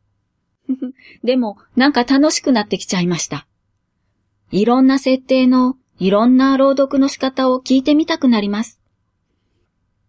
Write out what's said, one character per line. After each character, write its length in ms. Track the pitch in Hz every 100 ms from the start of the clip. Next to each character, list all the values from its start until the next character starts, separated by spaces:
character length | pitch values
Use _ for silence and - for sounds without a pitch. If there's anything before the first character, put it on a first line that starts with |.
| _ _ _ _ _
<laughs> 680 | _ - 262 254 - - -
で 140 | 226 254
も、 220 | 226 202 _
な 140 | - 277
ん 40 |
か 120 | 247
楽 260 | 247 269 302
し 100 | -
く 100 | -
な 100 | 233
っ 60 | 208
て 120 | 190
き 80 | -
ち 80 |
ゃ 60 | 185
い 60 | 175
ま 120 | 170
し 80 | -
た。 200 | 143 - _ _ _ _ _ _ _ _ _ _
い 160 | 180
ろ 160 | 220 254
ん 60 | 262
な 100 | 269
設 260 | 262 262
定 220 | - 262
の、 320 | 254 254 254 - _ _
い 100 | 185
ろ 160 | 202
ん 120 | 240 254
な 200 | 262 269
朗 140 | 269
読 220 | 277 269 285
の 100 | 269
仕 120 | -
方 320 | 262 262 262
を 80 | 254
聞 160 | -
い 80 | 262
て 100 | 285
み 140 | 302 330
た 100 | 320
く 100 | 254
な 140 | 226
り 80 | 202
ま 140 | 208
す。 180 | - - _ _ _ _ _ _ _ _ _ _ _ _